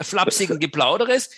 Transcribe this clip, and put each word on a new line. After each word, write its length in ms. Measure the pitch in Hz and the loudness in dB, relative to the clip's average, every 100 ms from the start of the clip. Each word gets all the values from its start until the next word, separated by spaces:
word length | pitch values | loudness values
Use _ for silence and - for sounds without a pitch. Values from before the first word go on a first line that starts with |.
flapsigen 580 | - 196 190 - 190 165 | -2 0 0 0 0 -2
Geplauderes. 680 | 151 147 131 160 240 254 - | -2 0 2 2 2 0 -2